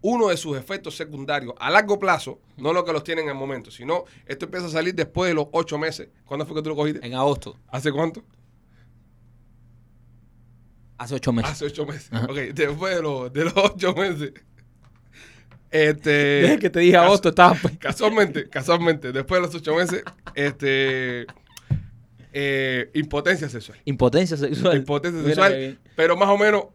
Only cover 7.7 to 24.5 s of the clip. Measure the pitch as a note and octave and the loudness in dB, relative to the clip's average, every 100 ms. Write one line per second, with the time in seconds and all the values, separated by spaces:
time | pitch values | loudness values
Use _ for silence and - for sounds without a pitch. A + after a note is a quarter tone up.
7.7 | B2+ C#3+ C#3 E3 E3+ - _ _ _ _ | -4 -4 -2 -4 -4 -20 _ _ _ _
8.7 | _ _ _ _ _ _ _ _ _ _ | _ _ _ _ _ _ _ _ _ _
9.7 | _ _ _ _ _ _ _ _ _ _ | _ _ _ _ _ _ _ _ _ _
10.7 | _ _ - A#2+ C3 C3+ A#2 B2+ D3 D3 | _ _ -16 -10 -6 -2 0 -2 -4 -8
11.7 | C#3+ C#3 D3+ - A#2 A#2 C#3 B2+ C#3 D3 | -6 -8 -8 -8 -6 -4 -6 -8 -2 -2
12.7 | D3 F#3+ F3+ D#3 C#3 B2+ C#3 E3 E3+ G3+ | -2 -4 -2 -4 -6 -6 -2 0 2 2
13.7 | G3+ F3+ F3+ G3 E3 D3 - _ _ _ | 2 -2 0 -2 -4 -8 -12 _ _ _
14.7 | _ _ _ _ - - - _ - _ | _ _ _ _ -20 -20 -20 _ -20 _
15.7 | D#3+ D3+ D3+ - D3 C#3+ C#3+ C#3 D4+ F#3 | 2 2 2 2 2 4 4 4 4 2
16.7 | E3+ F3 F3 F3 G3+ F3+ D#3+ F3+ E3+ - | 4 6 8 8 6 4 8 8 8 -2
17.7 | C#3+ C3+ - G#3+ A3 F#3+ C3+ - C#3 C3+ | -4 -8 0 0 2 2 0 -6 -8 0
18.7 | E3+ E3+ D#3 C#3 C3 C3+ F#3 F3 D#3+ D3+ | 2 2 0 -2 -8 -2 0 0 -6 -2
19.7 | D#3+ F3 F3+ - _ - - C#3+ C#3+ C#3 | 0 0 -2 -8 _ -14 -4 -4 -2 -2
20.7 | C3+ C3+ C3 B2+ B2 A#2 - _ - _ | 0 0 -2 -4 -8 -10 -18 _ -20 _
21.7 | - - - - _ - C#3 C#3+ C3+ C3+ | -6 -6 -20 -20 _ -12 -6 -2 -2 -2
22.7 | B2+ B2 D3+ D3+ D3 D#3 F#3 D3 A#2 - | -4 -4 -4 -4 -2 0 0 -2 -10 -14
23.7 | - - C3+ B2+ C#3 F#3 D#3 C#3 | -14 -8 2 4 4 2 0 -2